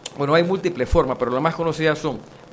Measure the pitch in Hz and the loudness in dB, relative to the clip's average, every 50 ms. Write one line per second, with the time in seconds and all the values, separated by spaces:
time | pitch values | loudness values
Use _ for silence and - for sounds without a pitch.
0 | - - - 123 143 139 156 170 175 180 190 185 - 190 - 127 123 - - 170 | -14 -12 -6 -4 0 2 4 4 4 2 0 0 -2 -4 -2 -2 -2 2 2 2
1 | 139 131 127 - 127 120 123 131 147 160 160 - 165 165 156 156 156 156 147 147 | 2 2 0 -2 0 0 0 0 0 0 -2 0 -2 -2 -2 0 0 0 0 0
2 | - 151 120 107 - - - - - - | -2 -6 -6 -6 -10 -16 -20 -20 -20 -20